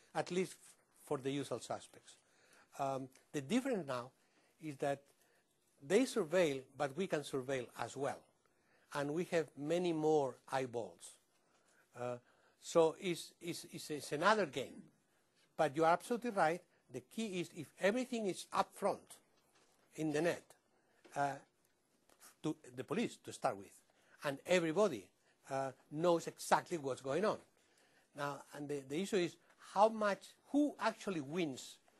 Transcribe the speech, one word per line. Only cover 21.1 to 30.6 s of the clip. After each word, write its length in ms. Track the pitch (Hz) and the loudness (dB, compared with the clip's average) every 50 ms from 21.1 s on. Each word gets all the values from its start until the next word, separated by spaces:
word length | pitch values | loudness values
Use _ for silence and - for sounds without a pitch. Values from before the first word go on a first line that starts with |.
| - | -4
uh, 160 | 143 143 139 135 143 - _ _ _ _ _ _ _ _ _ _ _ _ _ - _ - - - _ - | -2 -2 -2 -2 -6 -12 _ _ _ _ _ _ _ _ _ _ _ _ _ -20 _ -20 -20 -14 _ -6
to 140 | 156 156 - - - 123 | -6 -6 -6 -10 -16 -12
the 80 | 127 123 | -10 -6
police 340 | - 147 202 233 - - - - | -4 -2 -2 -2 -2 -4 -8 -14
to 80 | 117 107 | -14 -8
start 240 | - - 135 110 | -2 -2 -2 -2
with, 140 | 98 98 92 - - _ _ _ _ _ _ - - - | -2 -8 -16 -20 -20 _ _ _ _ _ _ -14 -8 -6
and 140 | 147 139 139 - | -6 -6 -4 0
everybody, 600 | - 180 185 165 160 156 180 214 196 139 104 90 - _ _ _ _ _ _ - - | 2 4 4 4 2 2 4 4 2 2 -2 -10 -12 _ _ _ _ _ _ -10 -6
uh, 200 | 139 135 135 135 123 - _ - 147 | -4 -4 -4 -4 -6 -10 _ -10 -4
knows 340 | 151 170 180 170 165 160 | 0 4 4 4 4 2
exactly 520 | 165 147 - - - 190 156 147 - 185 165 | -4 -10 -6 0 2 2 2 2 0 -4 -4
what's 220 | 139 135 127 - | -2 -4 -4 -4
going 240 | - 135 135 165 202 | -4 -2 -2 0 0
on. 140 | 220 - - - _ _ _ _ _ _ _ _ _ _ _ _ _ - | 0 0 -2 -6 _ _ _ _ _ _ _ _ _ _ _ _ _ -8
Now, 260 | 139 143 143 139 135 - - - | -6 -4 -4 -4 -6 -10 -14 -14
and 140 | 147 147 143 | -10 -8 -6
the, 140 | 147 143 135 131 | -6 -6 -6 -6
the 120 | 139 165 | -4 -4
issue 180 | 196 196 233 190 | -2 0 0 0
is 180 | 175 156 - - _ - - - - - - | 0 0 -4 -8 _ -20 -20 -20 -14 -2 4
how 160 | 190 208 226 | 6 6 6
much, 460 | 226 220 214 202 196 - - - - _ _ - | 6 4 0 0 0 -2 -6 -16 -20 _ _ 0
who 240 | - 285 | 2 2